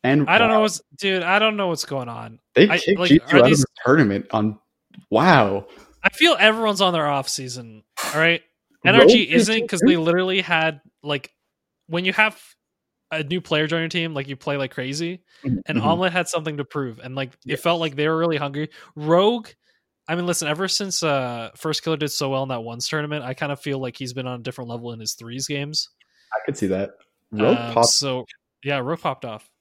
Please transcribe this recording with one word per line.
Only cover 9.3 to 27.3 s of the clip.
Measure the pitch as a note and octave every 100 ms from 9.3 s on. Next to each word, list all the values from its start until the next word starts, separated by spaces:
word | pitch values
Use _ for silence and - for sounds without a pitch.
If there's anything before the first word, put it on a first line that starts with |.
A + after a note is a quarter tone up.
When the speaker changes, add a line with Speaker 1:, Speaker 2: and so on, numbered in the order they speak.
Speaker 2:
isn't, | D#3+ G#3 A3 A#3
'cause | F#3
Speaker 1:
G | A3
two? |
Speaker 2:
they | F3
literally | D#3+ F3 F#3 F#3+
had, | F3+ E3 D#3+ D3+ _ _
like, | D3 C#3+ - _ _ _ _ _ _
when | E3 F#3
you |
have | F#3 G#3+ - - _ _ _ _ _ _
a | D#3
new | C#3+ F3+
player | - D#3 D#3
join | E3
your | D#3+
team, | F3 E3
like, | D3 C#3
you | C3+
play | - C#3+
like | C3+ C3+
crazy, | B2+ C#3+ E3 F3+ _ _
Speaker 1:
Mm-hmm. | C#3 A2 -
Speaker 2:
and | D#3
Speaker 1:
Mm-hmm. | A#2
Speaker 2:
Omelette | E3+ F#3
had | F3 E3+
something | E3+ D#3 D3
to | C#3
prove, | D3 C3 A2
and, | B2+ C3
like, | C3+
it | _ -
Speaker 1:
Yes. | D3
Speaker 2:
felt | E3+ E3+
like | E3 C#3
they | D3+
were | D#3+
really | E3+ D3+
hungry. | C#3+ C#3 D#3 - - -
Rogue, | D3+ E3+ G3+ A#3+ A3 _ _ _ _ _ -
I | E3+
mean, | F3
listen, | E3+ D3+
ever | D3+ F#3+
since, | - G3 -
uh, | D#3+ C#3 B2+ A#2 A2+ -
First | D#3+ -
Killer | - D#3
did | D3
so | - C#3
well | C3+
in | C3+
that | B2
ones | A2+ A#2 -
tournament, | D#3 D3 D3+ B2
I |
kind | C#3+ D3
of | C#3
feel | - C3+
like | B2+ -
he's | B2+
been | B2+ B2+
on | B2
a |
different | A#2 B2+ A#2+
level | A#2+ A#2+
in | A2+
his | G#2+ -
threes | A#2 B2 C#3
games. | C#3+ C#3+ D#3 - _ _ _ _
Speaker 1:
I | - -
could | C#3+
see | F#2+
that. | F#2 G2 _ _ _ _